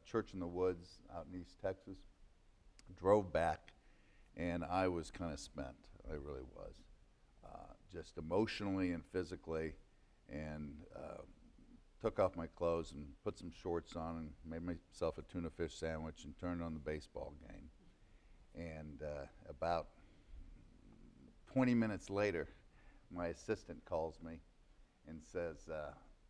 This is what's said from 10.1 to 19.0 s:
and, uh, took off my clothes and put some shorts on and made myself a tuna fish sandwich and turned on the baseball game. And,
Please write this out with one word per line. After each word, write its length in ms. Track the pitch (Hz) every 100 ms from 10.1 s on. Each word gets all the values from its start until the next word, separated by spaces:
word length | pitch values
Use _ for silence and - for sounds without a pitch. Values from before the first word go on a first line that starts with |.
| - -
and, 440 | 73 78 76 73 73 - -
uh, 260 | 78 69 - - - - - - - -
took 180 | 113 -
off 160 | 92 87
my 120 | 82
clothes 440 | - 85 85 76
and 140 | 71 71 71
put 140 | 107 -
some 140 | 90
shorts 440 | - 90 85 - 87
on 220 | 82 82
and 140 | 78 -
made 200 | 80 82
myself 560 | 87 82 - - 82 78
a 20 |
tuna 280 | - 87 82
fish 240 | - 80 -
sandwich 480 | 80 80 80 78 73
and 100 | -
turned 240 | 87 85
on 120 | 82
the 60 | 78
baseball 540 | 76 78 - - - 71 -
game. 220 | - 67 - - - - - - - - -
And, 480 | 85 78 76 71